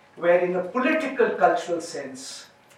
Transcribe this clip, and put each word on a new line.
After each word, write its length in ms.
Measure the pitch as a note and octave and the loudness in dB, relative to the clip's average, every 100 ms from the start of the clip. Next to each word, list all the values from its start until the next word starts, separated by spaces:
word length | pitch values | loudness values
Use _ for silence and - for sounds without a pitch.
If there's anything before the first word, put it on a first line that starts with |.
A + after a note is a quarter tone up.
| _ - | _ -2
where 240 | E3+ F3+ | 4 4
in 140 | F3+ | 4
the 100 | F3+ | -2
political 640 | - B3 C#4 D#4+ C#4 - A3 | -2 -2 0 0 0 0 0
cultural 480 | - F#3 - - E3+ | 4 2 2 -2 -6
sense, 680 | - C#3+ B2+ C3 - - - _ _ | -6 -10 -10 -12 -14 -16 -18 _ _